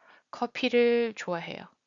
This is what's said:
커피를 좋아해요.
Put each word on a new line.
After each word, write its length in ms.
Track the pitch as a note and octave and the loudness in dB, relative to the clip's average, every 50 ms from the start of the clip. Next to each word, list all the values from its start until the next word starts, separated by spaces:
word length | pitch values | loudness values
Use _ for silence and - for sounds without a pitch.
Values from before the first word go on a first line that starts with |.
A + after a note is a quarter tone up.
| _ - - - _ _ | _ -20 -20 -20 _ _
커피를 800 | - - B3 A#3+ - - - B3 A#3+ A#3+ A#3+ A#3+ A#3+ A#3 A#3 A3+ G#3+ | -10 -6 -6 -6 -4 -2 -2 2 4 4 4 6 4 4 2 0 -4
좋아해요. 540 | - - - F3 E3+ E3+ E3+ - - - - _ _ _ | -6 -8 -6 -6 -6 -6 -8 -12 -12 -14 -16 _ _ _